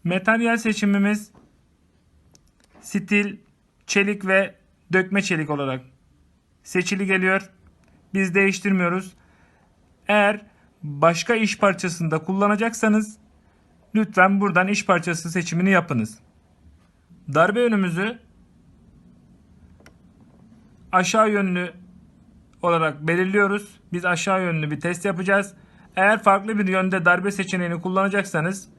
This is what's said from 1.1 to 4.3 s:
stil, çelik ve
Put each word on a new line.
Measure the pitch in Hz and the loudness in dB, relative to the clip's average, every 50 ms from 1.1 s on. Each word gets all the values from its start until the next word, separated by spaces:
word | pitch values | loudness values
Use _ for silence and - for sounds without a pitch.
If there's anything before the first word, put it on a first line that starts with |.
| 214 214 208 - _ - _ _ _ _ _ _ _ _ _ _ _ _ _ _ _ _ _ _ _ - _ _ _ _ _ _ _ - | 0 -2 -6 -14 _ -20 _ _ _ _ _ _ _ _ _ _ _ _ _ _ _ _ _ _ _ -20 _ _ _ _ _ _ _ -20
stil, | - - - 202 202 - 208 202 208 202 - - _ _ _ _ _ _ _ _ _ | -18 -6 -6 -6 -4 0 0 0 0 -2 -8 -14 _ _ _ _ _ _ _ _ _
çelik | - - 202 202 202 208 202 190 | -4 -2 0 0 0 -2 -4 -2
ve | 190 | 0